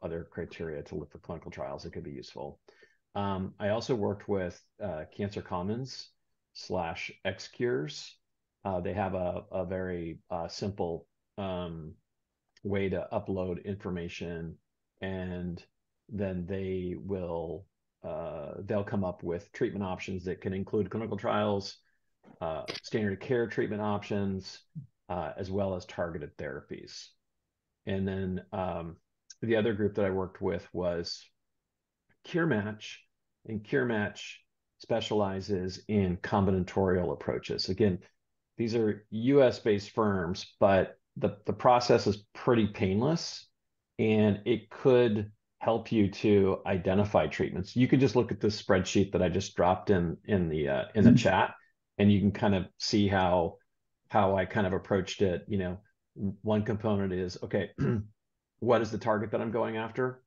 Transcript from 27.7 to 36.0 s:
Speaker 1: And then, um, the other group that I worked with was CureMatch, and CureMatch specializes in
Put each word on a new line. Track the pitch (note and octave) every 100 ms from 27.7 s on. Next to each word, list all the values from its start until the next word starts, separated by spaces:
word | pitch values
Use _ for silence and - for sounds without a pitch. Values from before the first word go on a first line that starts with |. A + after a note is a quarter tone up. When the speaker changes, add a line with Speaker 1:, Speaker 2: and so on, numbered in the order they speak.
| _ -
Speaker 1:
And | G2 G2
then, | F#2+ F#2+ F2+ -
um, | G2 F2+ E2+ E2 - _ _ - -
the | A2+ A2+
other | A2
group | G#2 G2+ A2
that | G2
I |
worked | F#2+ F#2 -
with | F#2+ F2+ -
was | F2+ F2 E2+ F2 - - _ _ _ _ _ _ _ _ _ -
CureMatch, | E3+ E3 G#2+ G2+ G#2+ - - _ _ _ _ -
and | G#2+
CureMatch | G#2+ C#3+ B2 A2 G#2 - - - _ _ _ _
specializes | - A2+ G#2 G#2+ G2 F#2+ G2 F#2+ F#2 - -
in | G#2+